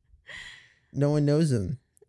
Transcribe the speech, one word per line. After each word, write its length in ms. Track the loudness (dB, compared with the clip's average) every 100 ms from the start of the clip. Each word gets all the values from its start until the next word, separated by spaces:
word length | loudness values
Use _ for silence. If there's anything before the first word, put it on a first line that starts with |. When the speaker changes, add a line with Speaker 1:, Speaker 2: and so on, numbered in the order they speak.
| _ _ -20
Speaker 1:
<laughs> 640 | -18 -18 -20 -20 _ _
Speaker 2:
no 160 | -2 0
one 160 | 2 2
knows 260 | 2 2
him. 280 | 0 -2 -8 _ _